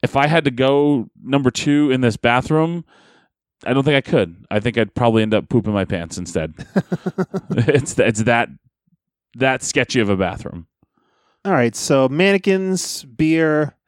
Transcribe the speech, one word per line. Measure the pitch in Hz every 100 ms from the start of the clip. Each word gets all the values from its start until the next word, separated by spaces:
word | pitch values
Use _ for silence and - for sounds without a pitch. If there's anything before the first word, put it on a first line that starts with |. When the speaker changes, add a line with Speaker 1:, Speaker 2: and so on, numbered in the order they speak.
Speaker 1:
if | -
I | 139 143
had | 165
to | 143
go | 120 131 139 147 143 107 _
number | - 139 131
two | - - 147 147
in | 131
this | 123 107
bathroom, | 120 120 127 156 165 175 - _ _ _ _ _ _ _ -
I |
don't | 127
think | 139 139
I | -
could. | 156 90 82 -
I | 107
think | 117 117
I'd | 107
probably | - 120 113
end | 110
up | 107 -
pooping | 123 107
my | 104
pants | 92 95 85 87
instead. | 87 87 80 -
<laughs> | - - - 175 - - 185 190 -
It's, | - 117 143 - -
it's | 101 107
that, | 113 117 120 - _ _ _ _ _ _ _
that | 120 131 127
sketchy | - 147 123 131
of | 104
a | 98
bathroom. | 92 92 - 85 82 _ _ _ _ _ _ _
Speaker 2:
All | 196
right, | 170 120
so | - - 143 131
mannequins, | 143 190 196 190 190 190 185 - -
beer. | 139 113 156 160 160 151 151 _